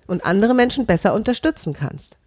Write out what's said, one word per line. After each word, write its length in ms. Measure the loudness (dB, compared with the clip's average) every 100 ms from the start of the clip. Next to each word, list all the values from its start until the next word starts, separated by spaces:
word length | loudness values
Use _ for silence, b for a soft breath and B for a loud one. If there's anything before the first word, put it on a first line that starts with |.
| -8
und 180 | -4 0
andere 280 | 2 4
Menschen 320 | 4 2 0 0
besser 280 | 2 2
unterstützen 600 | 0 0 -2 -2 -2 -6
kannst. 440 | -6 -6 -8 -16 -20